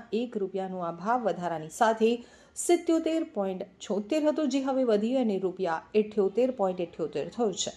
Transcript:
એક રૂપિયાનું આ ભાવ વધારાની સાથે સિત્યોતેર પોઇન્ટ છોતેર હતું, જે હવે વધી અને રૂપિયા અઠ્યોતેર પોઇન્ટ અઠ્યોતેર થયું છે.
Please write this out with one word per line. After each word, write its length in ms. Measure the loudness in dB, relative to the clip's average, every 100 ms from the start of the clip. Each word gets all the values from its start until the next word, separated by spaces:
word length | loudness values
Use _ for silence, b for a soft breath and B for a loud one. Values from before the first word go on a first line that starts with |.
| -2
એક 200 | -4 -2 -4
રૂપિયાનું 440 | -4 -4 -4 -4 -6
આ 80 | -4
ભાવ 200 | -2 0 0
વધારાની 420 | -2 -4 -4 -6
સાથે 400 | 2 2 4 2 2 B B B -6
સિત્યોતેર 640 | 2 2 4 2 2 0 -2 -4
પોઇન્ટ 280 | -4 -4 -10 -12
છોતેર 400 | -4 -4 0 2
હતું, 260 | 2 2 0
જે 100 | 0
હવે 240 | 0 0
વધી 380 | 2 2 2 2
અને 160 | 2 0
રૂપિયા 380 | -2 -2 -2 -4 0 0
અઠ્યોતેર 540 | 2 2 2 2 0
પોઇન્ટ 320 | 2 -2 0 -6
અઠ્યોતેર 400 | -4 -4 -4 -6
થયું 260 | -2 -2 -2
છે. 180 | -6